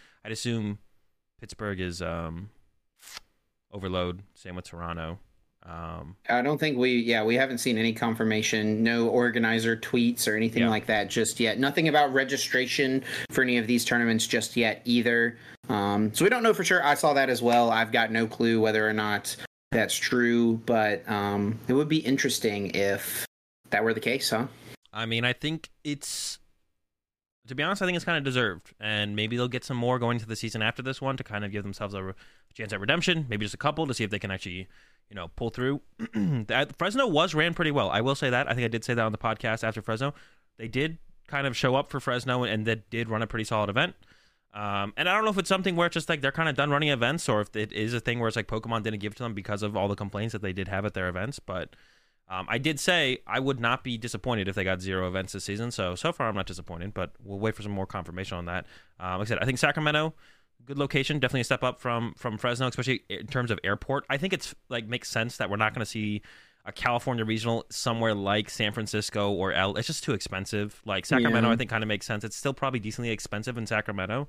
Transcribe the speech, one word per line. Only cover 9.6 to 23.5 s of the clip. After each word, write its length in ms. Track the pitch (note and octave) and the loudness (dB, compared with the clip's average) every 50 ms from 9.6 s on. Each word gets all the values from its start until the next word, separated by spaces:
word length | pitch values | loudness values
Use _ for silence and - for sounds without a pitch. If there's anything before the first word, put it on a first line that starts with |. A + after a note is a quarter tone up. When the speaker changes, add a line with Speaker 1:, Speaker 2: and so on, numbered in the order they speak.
| A2 A#2 A2+ | 2 2 0
Speaker 2:
tweets 500 | A2 - - - A#2+ A#2 A#2+ A#2+ - - A2 | 0 -2 0 2 4 4 4 2 2 0 0
or 80 | G#2+ G#2+ | 2 2
anything 260 | A2+ A2+ A2+ A#2 A#2 | 2 2 2 2 2
Speaker 1:
Yeah. 60 | A#2 | 4
Speaker 2:
like 160 | A2 G#2+ - | 2 2 0
that 240 | - A2 G#2 G2+ F#2 | 2 2 2 0 0
just 300 | - A#2+ A2 - - - | 0 0 2 2 2 2
yet. 180 | A#2+ A2 G#2 G#2 | 0 2 2 2
Nothing 300 | C3 C#3 C#3+ - D#3+ D#3+ | 0 0 2 2 4 6
about 240 | C#3+ D3+ D3 C#3 C3 | 6 6 6 6 4
registration 920 | C3+ C3+ B2+ C#3 C3 - - - B2+ B2+ B2 - - C#3+ C3 C3 C3+ C3 - - - - - | 2 2 2 0 -2 0 0 0 0 0 2 2 2 2 2 2 0 -2 -4 -6 -8 -8 -2
for 100 | - - | 2 2
any 160 | C3 B2 B2 A#2+ | 4 4 4 2
of 100 | A2 A2 | 4 4
these 160 | B2 A#2+ A#2 | 2 2 4
tournaments 420 | - B2+ A#2+ A#2+ A#2 A2+ A2 A2+ - | 4 2 4 4 4 4 2 2 2
just 280 | - A#2 G#2+ - - | 0 0 0 0 0
yet 260 | A#2+ A#2 A2 G#2 - - | 2 2 2 2 0 0
either. 520 | A#2+ A#2+ A#2+ A2+ A#2+ A#2 A#2 A#2 A#2+ A#2 - - - - - - - | 2 2 4 4 4 4 4 4 2 0 -4 -12 -20 -20 -10 -4 -2
Um, 460 | A#2+ G#2 G2+ G2+ G2+ G#2 G#2+ G#2+ G#2 | 0 2 2 2 2 2 2 2 2
so 100 | - D#3+ | 4 4
we 60 | G3+ | 4
don't 140 | B3 B3 A3+ | 4 4 4
know 100 | A3+ G#3 | 4 4
for 100 | E3+ F#3 | 4 2
sure. 180 | - F#3+ F3+ C#3 | 2 4 4 6
I 80 | C#3+ C#3+ | 4 4
saw 200 | C#3+ - D#3 C#3+ | 4 4 4 6
that 160 | C#3 C3+ C3 | 4 4 4
as 120 | B2+ A#2+ | 2 2
well. 280 | A#2+ A#2+ A#2+ A#2+ A#2+ A#2 | 4 6 6 6 6 6
I've 200 | A2+ A2 A2+ A2+ | 4 4 2 4
got 200 | A2+ A#2+ A2+ A2 | 4 2 4 4
no 160 | A2 A#2 A2+ A2 | 2 2 0 0
clue 340 | - - A#2 A#2 A#2 A2+ | 0 2 2 4 4 6
whether 260 | A2 A2 G#2+ A2 G#2+ A2 | 4 4 4 4 2 2
or 60 | G#2+ | 2
not 420 | G#2+ G#2+ G#2+ G#2 G2+ - - - - - - _ _ _ _ - | 0 0 0 0 -2 -2 -6 -8 -8 -12 -14 _ _ _ _ 0
that's 220 | A#2 G#2+ - - - | 2 2 2 0 -2
true, 640 | - - - B2 A#2+ A#2+ A#2+ A#2 A#2 A#2 A2+ A2+ A2+ | 0 0 2 4 4 4 6 6 6 4 4 2 2
but, 420 | - A#2+ A2+ A2 G#2+ G#2 G2+ - - | 2 2 4 4 4 2 0 -2 -2
um, 500 | A2 G2+ G2+ G2+ G2+ G2+ G2+ G2+ A#2 A2+ - - | -2 0 0 0 0 0 0 0 -2 -2 0 2
it 60 | B2+ | 2
would 160 | C#3 D3+ D3+ | 2 4 2
be 80 | D#3 D#3 | 2 2
interesting 760 | D#3+ B2 C3+ C3+ - C3+ - - - A2+ G#2 G2+ G2+ F#2+ - | 2 2 2 2 2 0 0 0 0 0 0 0 -2 -2 0
if 520 | F#2+ G2+ G2 G2 G2 - - - - - - _ _ _ _ | 0 2 2 2 0 -2 -6 -6 -6 -8 -10 _ _ _ _